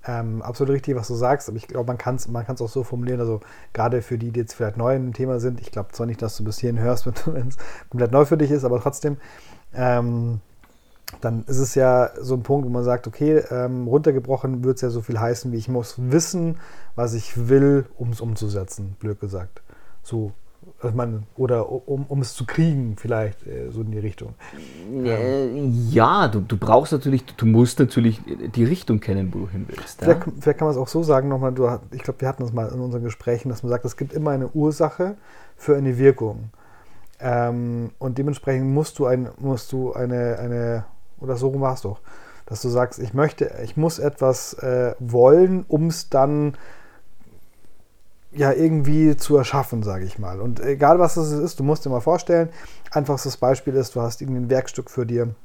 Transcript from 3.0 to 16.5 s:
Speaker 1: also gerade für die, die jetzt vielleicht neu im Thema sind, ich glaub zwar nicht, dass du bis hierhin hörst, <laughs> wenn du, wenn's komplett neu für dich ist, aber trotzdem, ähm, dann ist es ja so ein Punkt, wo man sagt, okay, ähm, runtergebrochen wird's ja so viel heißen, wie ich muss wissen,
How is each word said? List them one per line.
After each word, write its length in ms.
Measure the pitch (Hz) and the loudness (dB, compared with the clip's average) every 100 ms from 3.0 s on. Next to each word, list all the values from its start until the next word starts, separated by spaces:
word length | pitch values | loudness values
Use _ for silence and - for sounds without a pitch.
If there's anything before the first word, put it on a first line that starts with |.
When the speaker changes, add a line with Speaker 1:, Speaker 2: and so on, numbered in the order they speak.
| 120 123 | -2 -2
Speaker 1:
also 200 | 117 110 - - - | -2 -4 -6 -18 -12
gerade 260 | - 117 123 | -2 0 0
für 160 | - 120 | -2 -6
die, 140 | 117 | -4
die 100 | 117 | -4
jetzt 140 | 113 | -6
vielleicht 240 | - 110 104 | -4 -4 0
neu 180 | 117 135 | 0 0
im 160 | 127 | -2
Thema 280 | 113 131 127 | -4 -2 -2
sind, 200 | 123 120 | -2 -4
ich 100 | - | -6
glaub 220 | 107 101 | -6 -8
zwar 120 | - 117 | -6 -6
nicht, 160 | 117 | -4
dass 160 | 107 - | -6 -2
du 40 | |
bis 120 | 107 101 | -4 -2
hierhin 200 | 123 117 | -2 0
hörst, 260 | 113 123 - | 2 2 2
<laughs> 0 | |
wenn 60 | 110 | 2
du, 120 | - | 0
wenn's 240 | 151 123 - - - - | 2 2 0 -2 -6 -8
komplett 200 | 120 120 | -2 4
neu 140 | 135 | 6
für 140 | 147 160 | 6 4
dich 120 | 143 | 4
ist, 140 | 147 | 2
aber 160 | 131 120 | 2 0
trotzdem, 380 | 139 - 151 139 - - - - - | 0 -2 -4 -4 -10 -20 -20 -20 -12
ähm, 680 | 123 127 120 120 117 117 110 - - - _ _ - - - | -2 2 2 0 -2 -2 -4 -8 -20 -20 _ _ -20 -20 -8
dann 240 | 117 113 - | -4 -4 0
ist 100 | 131 | 2
es 160 | 135 | 2
ja 360 | 143 127 127 123 - | 4 6 6 2 -2
so 140 | 127 | -4
ein 80 | 127 | -4
Punkt, 240 | 117 143 131 | 0 -2 0
wo 40 | |
man 120 | 123 | -2
sagt, 220 | 120 123 - | 0 0 -4
okay, 340 | - 147 156 - | -2 4 4 2
ähm, 360 | 123 123 127 120 | -4 -2 -4 2
runtergebrochen 760 | 139 156 131 123 131 135 127 | 4 4 2 0 -2 -2 -2
wird's 160 | 127 127 | 0 0
ja 80 | 127 | -2
so 140 | 117 | -4
viel 180 | 110 113 | -4 -2
heißen, 320 | 117 120 127 | -2 -2 -4
wie 40 | 117 | -6
ich 100 | 110 | -2
muss 280 | 127 110 - | -4 -4 -6
wissen, 580 | 123 160 165 180 165 | 2 2 2 -2 -2